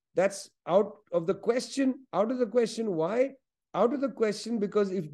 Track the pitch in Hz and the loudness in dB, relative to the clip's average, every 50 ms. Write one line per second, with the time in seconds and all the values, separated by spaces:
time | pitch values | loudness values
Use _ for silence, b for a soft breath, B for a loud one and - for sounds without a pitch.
0 | _ _ - 165 185 202 196 - - - _ _ - - 180 202 214 208 - - | _ _ -2 0 0 0 0 -4 -14 -16 _ _ -4 2 4 4 4 2 -4 -18
1 | _ - 170 175 165 185 185 - - 208 233 254 - - - 269 269 262 247 - | _ -4 -4 -2 0 0 -4 -2 0 0 0 0 0 -4 -2 0 0 0 0 -2
2 | - - - 180 208 226 262 247 247 196 240 247 233 - - 226 226 214 175 160 | -8 -4 0 0 0 0 0 -2 -2 0 2 2 2 2 -2 -4 -4 -2 0 0
3 | 160 175 220 247 269 269 269 _ _ _ _ _ _ _ - 170 208 240 294 262 | 0 0 2 0 0 0 -2 _ _ _ _ _ _ _ 0 2 2 2 2 0
4 | 277 247 - - 226 214 202 - - 220 233 214 202 190 - 208 202 190 - 202 | -2 -2 0 0 0 0 0 -4 -6 -4 -4 -2 -2 0 2 0 0 2 -2 -4
5 | 151 151 | -6 -6